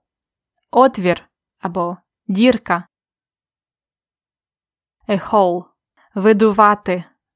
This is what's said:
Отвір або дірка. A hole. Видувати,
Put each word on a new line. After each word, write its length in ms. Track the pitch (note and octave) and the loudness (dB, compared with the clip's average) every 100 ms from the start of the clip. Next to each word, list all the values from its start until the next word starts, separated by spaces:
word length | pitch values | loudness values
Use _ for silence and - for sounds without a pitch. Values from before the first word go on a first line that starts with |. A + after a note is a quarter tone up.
| _ _ _ _ _ _ _ | _ _ _ _ _ _ _
Отвір 580 | A3+ C4 C4 F3+ E3+ _ _ _ _ | 2 2 2 -4 -4 _ _ _ _
або 380 | F#3 F3+ F3 F3+ _ _ - | -10 -6 -8 -8 _ _ -8
дірка. 600 | F#3+ B3 A#3 - F3 - _ _ _ _ _ _ _ _ _ _ _ _ _ _ _ _ _ _ _ _ _ - | 0 2 2 -2 -6 -8 _ _ _ _ _ _ _ _ _ _ _ _ _ _ _ _ _ _ _ _ _ -8
A 220 | G3 - | -8 -2
hole. 360 | G#3+ F#3 F3 - _ _ _ _ G3+ | 0 0 -2 -10 _ _ _ _ -2
Видувати, 880 | G3+ G#3+ A3 G#3 G#3 G#3 - F3+ - _ _ | 0 2 2 4 2 2 -4 -8 -8 _ _